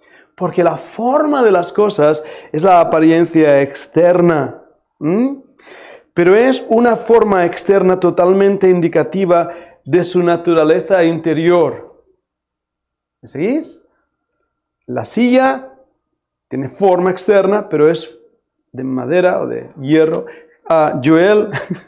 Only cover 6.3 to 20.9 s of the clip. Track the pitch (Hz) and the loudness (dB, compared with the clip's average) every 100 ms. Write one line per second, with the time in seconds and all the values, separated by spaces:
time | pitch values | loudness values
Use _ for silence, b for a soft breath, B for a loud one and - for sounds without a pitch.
6.3 | 208 254 262 - 226 240 226 - 226 214 | 4 2 0 -2 0 2 0 2 2 4
7.3 | 190 170 - - 196 185 185 175 170 180 | 0 0 -2 0 2 2 2 0 0 0
8.3 | 196 196 196 185 180 165 165 156 190 185 | 2 2 2 2 2 0 -2 -2 -4 0
9.3 | 170 170 B B B - 170 175 180 175 | 0 0 B B B -2 -2 0 -2 0
10.3 | 170 175 165 151 170 160 185 165 160 165 | -2 0 0 2 0 0 0 2 -2 -4
11.3 | 156 165 175 147 110 - _ _ _ _ | -2 0 2 0 -4 -18 _ _ _ _
12.3 | _ _ _ _ _ _ _ _ _ 110 | _ _ _ _ _ _ _ _ _ -18
13.3 | 135 190 294 - - _ _ _ _ _ | -6 -4 -4 -8 -20 _ _ _ _ _
14.3 | _ _ _ _ _ - 123 107 - 247 | _ _ _ _ _ -10 -10 -6 -2 0
15.3 | 254 262 262 - _ _ _ _ _ _ | 2 0 -4 -12 _ _ _ _ _ _
16.3 | _ _ 127 135 - 196 180 185 180 - | _ _ -10 -10 -2 0 2 0 -2 0
17.3 | 202 185 214 202 156 151 170 - - _ | 2 2 -2 -4 0 0 0 -8 -20 _
18.3 | _ _ _ _ 127 131 131 123 180 180 | _ _ _ _ -12 -8 -8 -2 0 0
19.3 | 190 - - - - 135 160 156 170 - | -2 -6 -10 -12 -12 0 2 2 -2 -10
20.3 | B B B - 160 151 | B B B -2 0 0